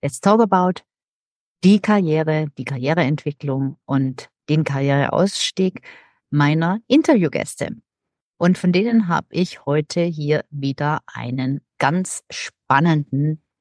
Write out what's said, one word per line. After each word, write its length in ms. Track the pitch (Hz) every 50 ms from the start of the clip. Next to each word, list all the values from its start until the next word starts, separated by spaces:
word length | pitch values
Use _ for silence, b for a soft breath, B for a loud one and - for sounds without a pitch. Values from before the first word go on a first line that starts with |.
Let's 180 | - 147 - -
Talk 200 | - 202 208 226
About 400 | 233 202 190 185 180 180 180 - _ _ _ _ _ _ _ _ _ _ _ _ _ _ _ _ -
die 160 | 180 208 208
Karriere, 680 | - - 214 208 185 160 151 156 156 156 156 156 156 147 _ -
die 60 | 127
Karriereentwicklung 1120 | 131 139 131 123 139 160 170 160 127 156 143 - 151 143 _ - 143 131 135 139 135 - _ _
und 420 | - 139 135 139 131 127 - - - _ _ _ -
den 120 | 147 156 156
Karriereausstieg 1160 | - 139 135 139 139 139 143 139 - - - 180 202 - - - - - - 190 185 - - B B B B B B B B B _
meiner 520 | - 147 147 143 151 160 165 170 190 220 _
Interviewgäste. 840 | _ 247 302 311 - 302 220 175 147 - - - - - - - - - - _ _ _ _ _ _ _ _ _ _ _
Und 220 | _ 175 175 185 -
von 140 | - 180
denen 360 | 175 180 208 240 233 226 214 175
hab 160 | 170 156 - _
ich 340 | - - 180 - - - _
heute 380 | - 143 151 151 _ - 175
hier 420 | 170 175 165 151 147 143 151 147 - _
wieder 500 | 151 143 139 139 135 - 147 147 151 - _
einen 560 | - - 117 117 120 127 135 131 131 139 139 _ _ _ _
ganz 460 | - 135 156 185 185 - - - _ _
spannenden 1120 | - - - - _ _ _ _ 131 139 160 170 160 151 143 _ - 139 143 151 156 156 _ _ _ _